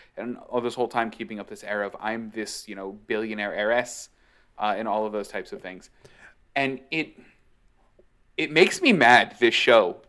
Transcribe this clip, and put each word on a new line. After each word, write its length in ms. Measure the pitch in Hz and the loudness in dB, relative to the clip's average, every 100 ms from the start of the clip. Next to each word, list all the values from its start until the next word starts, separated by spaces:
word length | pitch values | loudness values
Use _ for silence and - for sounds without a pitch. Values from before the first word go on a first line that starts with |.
| _ - | _ -14
and 220 | 117 117 - | -12 -12 -8
all 140 | 123 | -6
this 120 | 117 | -4
whole 140 | 117 117 | -4 -4
time 220 | 120 113 | -2 -4
keeping 280 | - 110 104 | -8 -14 -12
up 100 | 98 | -14
this 120 | 104 | -14
air 200 | - 104 | -8 -6
of, 120 | 101 - | -6 -6
"I'm 300 | 107 113 113 | -8 -8 -8
this, 360 | 107 107 - - | -10 -10 -12 -14
you 80 | |
know, 180 | 95 98 101 - | -12 -12 -12 -6
billionaire 480 | 110 110 107 104 | -4 -4 -6 -6
heiress," 540 | 90 107 120 123 - - _ _ _ _ - | -2 0 0 -2 -8 -18 _ _ _ _ -6
uh, 160 | 104 98 | -4 -4
and 100 | 110 | -2
all 160 | 104 | -2
of 80 | 107 | -2
those 160 | 104 101 | -6 -8
types 240 | 101 92 | -10 -12
of 80 | 101 | -14
things. 300 | 92 90 - _ - _ - _ _ 139 | -14 -16 -20 _ -20 _ -20 _ _ -4
And 240 | 135 131 - | -4 -6 -8
it, 280 | 160 151 - - _ _ _ _ _ _ _ _ _ _ - | -8 -8 -12 -20 _ _ _ _ _ _ _ _ _ _ -6
it 140 | 156 | 0
makes 300 | 156 196 - | 4 4 4
me 120 | 320 | 2
mad, 440 | 180 120 120 98 - | 6 8 8 6 2
this 140 | 117 | 2
show, 420 | - - 117 92 95 | 4 6 6 6 -2